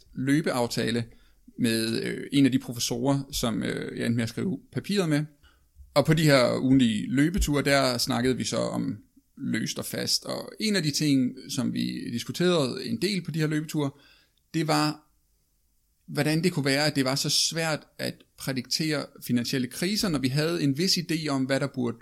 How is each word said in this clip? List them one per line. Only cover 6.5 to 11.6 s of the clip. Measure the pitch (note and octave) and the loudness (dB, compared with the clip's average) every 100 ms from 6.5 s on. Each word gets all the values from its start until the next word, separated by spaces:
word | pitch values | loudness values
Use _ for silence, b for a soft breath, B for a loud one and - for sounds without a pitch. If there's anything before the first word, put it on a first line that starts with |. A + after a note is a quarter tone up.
| A#2 | 2
ugentlige | B2+ C3+ A#2+ G#2+ - | 4 6 6 2 0
løbeture, | B2+ D3+ F#3+ - C#3+ | 2 2 2 0 2
der | C#3+ C#3 C3 A#2+ | 2 2 2 0
snakkede | - A#2+ B2+ B2 | 0 0 2 0
vi | |
så | A2 A#2 | -2 -2
om | A#2 A#2 A2+ G#2+ - _ _ - | -2 -2 -4 -6 -12 _ _ -10
løst | B2 A2+ - - | -4 -4 -4 -6
og | - | -6
fast. | - B2 - - | -6 -2 -2 -2
Og | B2+ - - | -8 -8 -6
en | G#3+ G3+ | -2 0
af | |
de | D3+ | 0
ting, | C#3+ D3+ C3+ B2+ - - | 0 2 4 2 -4 -6
som | - | -2